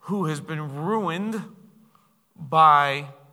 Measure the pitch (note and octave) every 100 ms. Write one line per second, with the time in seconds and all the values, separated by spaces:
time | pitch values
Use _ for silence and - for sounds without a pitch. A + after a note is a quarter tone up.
0 | - G3+ D#3+ D3+ C#3 D#3 D3+ C#3 D#3+ A3
1 | F#3+ E3 G#3 A3 F3 - - _ _ _
2 | _ _ _ _ D3+ D#3+ D#3 D3 C#3+ C#3
3 | C#3+ - _